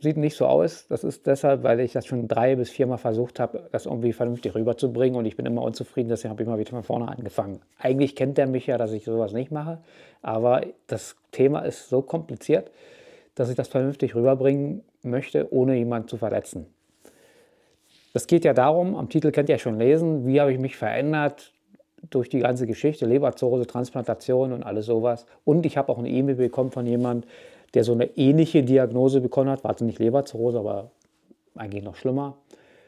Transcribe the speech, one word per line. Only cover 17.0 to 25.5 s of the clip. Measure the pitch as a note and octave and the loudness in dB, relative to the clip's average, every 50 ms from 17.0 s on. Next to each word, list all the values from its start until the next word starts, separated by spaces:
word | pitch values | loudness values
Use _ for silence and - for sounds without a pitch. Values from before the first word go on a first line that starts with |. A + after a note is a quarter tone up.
| _ - _ _ _ _ _ _ _ _ _ _ _ _ _ _ _ _ _ _ _ _ | _ -20 _ _ _ _ _ _ _ _ _ _ _ _ _ _ _ _ _ _ _ _
Das | - B2+ - | -6 -6 0
geht | - E3+ E3+ E3 | 2 2 4 4
ja | D#3 | 4
darum, | B2 B2 B2 C#3+ D#3 F3 F3 F#3 G3 | 4 4 4 4 4 2 0 0 -2
am | D#3+ C#3 A2+ | -6 -4 -2
Titel | - D#3+ D3 D3+ | 0 0 0 2
könnt | C#3+ D3 C#3+ D3 | 2 2 2 2
ihr | D3 | 2
ja | A#2 | 0
schon | - B2 A2 G#2+ | 0 -2 -2 2
lesen, | A#2 C3 D3+ D#3+ E3+ E3 D#3 C#3+ A#2+ | 4 4 4 4 2 0 -2 0 0
wie | B2+ C3+ C#3+ | 2 2 4
habe | C#3+ C#3 | 4 4
ich | C3 C3 | 2 0
mich | C3 C3+ - | -2 -6 -6
verändert | - A#2+ G#2+ A2+ A#2+ C#3 D3+ D#3 D3+ D3 C#3+ C#3+ - - - _ _ _ _ _ _ _ _ _ _ - - | -6 -6 -4 -2 -2 -2 0 0 0 0 -2 -4 -6 -14 -20 _ _ _ _ _ _ _ _ _ _ -10 -4
durch | - C3 A#2+ - | -2 -2 -2 0
die | - C3 | 0 0
ganze | A#2+ B2 B2+ B2 B2+ | 2 2 0 0 -2
Geschichte, | A2 G#2+ - - D3 D3+ - C3+ | -4 -2 0 0 0 0 0 0
Leberzirrhose, | A2+ A#2+ C3 C#3+ B2+ - - C3 B2 C3 B2+ A#2+ | 2 2 2 2 0 0 0 0 0 0 0 -2
Transplantation | A#2 - B2 B2 - - C3+ A#2 - A2 - - - B2+ B2+ C3+ C3 | -2 -4 -6 -6 -6 -6 -6 -4 -4 -4 -4 -2 0 2 2 2 0
und | B2+ A#2+ - | -2 -6 -6
alles | - G2+ G#2+ G#2+ | -6 -6 -4 -2
sowas. | A#2 A#2 A2+ A2+ B2 A#2 A#2 - _ _ _ _ | 0 0 0 2 0 -2 -2 -6 _ _ _ _
Und | - | 2